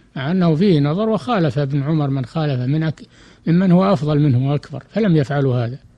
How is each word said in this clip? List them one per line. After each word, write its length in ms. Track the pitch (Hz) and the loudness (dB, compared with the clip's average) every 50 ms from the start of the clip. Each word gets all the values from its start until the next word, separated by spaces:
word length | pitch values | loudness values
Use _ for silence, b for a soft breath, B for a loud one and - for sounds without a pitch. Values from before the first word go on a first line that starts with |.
| - _ - | -14 _ -10
مع 140 | 131 131 143 | -8 -4 -2
أنه 240 | 180 190 175 170 156 | 0 0 2 2 2
فيه 260 | 147 196 208 175 147 | 2 2 4 4 4
نظر 280 | 143 147 151 190 220 220 | 2 2 0 0 -2 -2
وخالف 500 | 220 190 - - 247 202 165 151 - 147 | -2 -2 -2 -2 -2 0 0 0 0 -2
ابن 240 | 147 135 139 147 135 | -4 -2 -2 -4 -2
عمر 280 | 143 165 156 147 135 | 0 -2 0 0 -2
من 140 | 139 139 123 | -2 -4 -4
خالف 360 | - - 165 156 147 139 123 | -6 -4 -4 -2 -2 -2 -2
من 220 | 123 127 143 160 160 | -2 -2 -2 -2 -2
أك-، 200 | 160 - - - b b b b b b b b | -4 -6 -8 -12 b b b b b b b b
ممن 260 | - 160 175 190 190 170 | 0 2 2 4 4 4
هو 200 | 175 190 196 202 | 4 4 2 0
أفضل 280 | 131 147 151 151 143 | 0 0 0 0 2
منه 300 | 151 151 123 123 131 135 | 2 2 2 2 0 0
وأكبر، 320 | 147 143 - - 147 127 - _ | -2 -4 -4 -8 -14 -16 -14 _
فلم 260 | - 202 226 202 165 | -4 -2 0 2 2
يفعلوا 480 | 156 135 - 139 143 139 135 123 123 120 | 2 2 0 -2 -2 0 0 0 -2 -2
هذا. 140 | 113 127 143 _ - _ | -4 -6 -10 _ -20 _